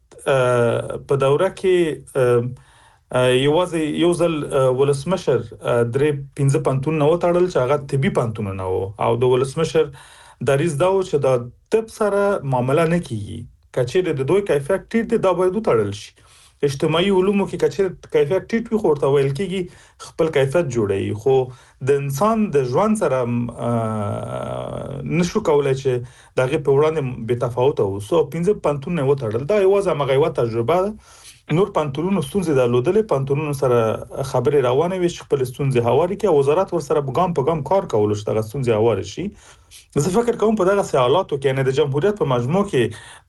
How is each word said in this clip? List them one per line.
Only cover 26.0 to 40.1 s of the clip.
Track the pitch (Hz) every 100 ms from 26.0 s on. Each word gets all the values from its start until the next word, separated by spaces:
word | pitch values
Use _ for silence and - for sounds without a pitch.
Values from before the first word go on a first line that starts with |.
| 123 - - -
د | 127
هغې | 151
په | 143
وړاندې | 139 156 160 131 123 113
بې | 120
تفاوته | 120 120 131 151
اوسو. | 104 98 101 165 143
پنځه | 165 175
پوهنتونونه | 208 156 143 156 170
یې | 135
وتړل. | 139 110 117
دا | 143 208
یوازې | 190 202 175
همغه | 151 135
یوه | 135 165
تجربه | 147 117 117 117 175
ده. | 196 214 - - - - -
نور | 151 202
پوهنتونونو | 180 151 139 175 196
ستونزې | 139 202 165 131
درلودلې، | 120 123 131 208
پوهنتونونو | 214 139 135 143 156
سره | 143 135 120 110 - - - 135
خبرې | 127 135 147 123
روانې | 131 175 190
وې | 175
چې | -
خپلې | - 139
ستونزې | 127 - 139 120
هوارې | 117 131 175 208
کړي، | 208
او | 147
وزارت | 139 160 190
ورسره | 170 - 156
ګام | 139 127 185
په | 165
ګام | 135 165
کار | - 190 185
کولو | 110 104
چې | 104
دغه | - 107
ستونزې | 107 143 120
هوارې | 107 117 98
شي. | 92 - 196 - - - _ - - 143
زه | 165